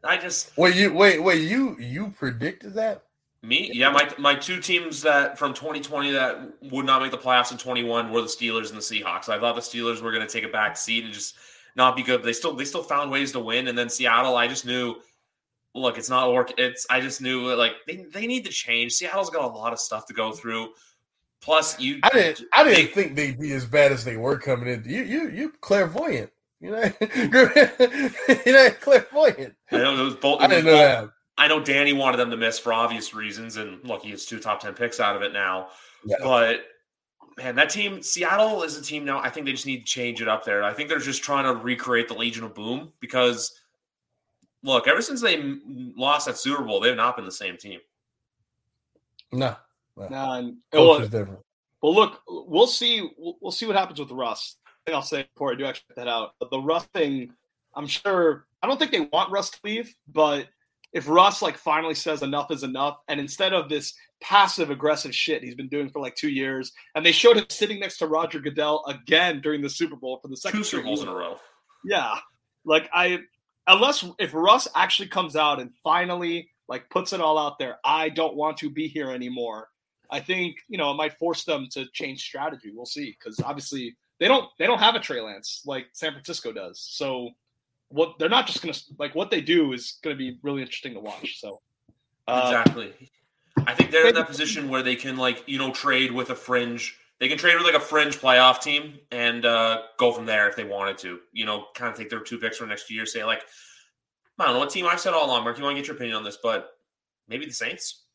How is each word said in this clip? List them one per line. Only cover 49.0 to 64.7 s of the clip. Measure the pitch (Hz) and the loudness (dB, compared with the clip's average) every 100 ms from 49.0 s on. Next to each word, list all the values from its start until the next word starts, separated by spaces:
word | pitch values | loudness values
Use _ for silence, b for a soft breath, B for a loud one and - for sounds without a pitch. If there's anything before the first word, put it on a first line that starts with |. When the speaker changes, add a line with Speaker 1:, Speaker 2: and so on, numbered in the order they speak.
| _ _ - | _ _ -10
Speaker 2:
No. | 127 131 110 _ _ _ - | -4 -4 -4 _ _ _ -16
No. | 98 | -12
Speaker 3:
No, | 135 131 | -8 -6
and, | 127 123 120 _ | -6 -8 -12 _
Speaker 2:
Culture's | 156 165 147 110 | 8 10 10 4
Speaker 3:
well, | 110 | -4
Speaker 2:
different. | 98 95 _ _ _ _ | -6 -12 _ _ _ _
Speaker 3:
well, | 147 | 2
look, | 190 202 - - | 4 4 0 -16
we'll | - 180 160 247 | -16 -2 4 4
see. | - 240 226 175 - | 4 -2 -2 -6 -12
We'll, | 170 170 | -16 -12
we'll | 196 | -10
see | 185 226 | -8 0
what | 196 | 0
happens | 185 147 | 0 -8
with | 135 | -12
Russ. | 131 123 107 - - _ | -6 -6 -6 -10 -16 _
I | _ - | _ -6
think | 151 | -4
I'll | |
say | 131 143 135 | -4 -8 -8
before | _ 139 | _ -6
I | |
do | 127 | -4
actually | 139 123 _ | -6 -8 _
put | - | -12
that | 123 | -6
out. | 117 110 _ | -6 -6 _
But | 120 | -8
the | 131 | -6
Russ | 135 165 - | -2 -4 -4
thing, | - 151 135 120 _ _ _ _ | -4 -2 -2 -8 _ _ _ _
I'm | - 143 | -14 -8
sure, | - 202 185 165 135 _ _ | -4 0 2 2 0 _ _
I | 202 | -2
don't | 269 | 0
think | 294 | 0
they | 196 147 | 0 0
want | 160 185 | 0 0
Russ | 196 202 | -2 -6
to | - | -10
leave, | 208 220 233 - _ | -8 -8 -8 -16 _
but | 147 151 143 - _ _ _ _ | 2 2 2 -6 _ _ _ _
if | 170 143 | -8 2
Russ, | 165 196 202 | 6 6 4
like, | 185 139 | -4 -4
finally | - 156 160 | -2 0 0
says | 156 - 151 | -4 -4 -4
enough | 139 143 143 | -4 -4 -4
is | 151 | -6
enough, | 135 127 143 143 - | -6 -2 -4 -4 -8
and | 143 | -8
instead | 139 - 190 | -6 -2 0
of | 185 147 | 0 -2
this | 147 - - b _ | -6 -6 -14 b _
passive | - 196 190 - 156 | 2 4 4 2 -2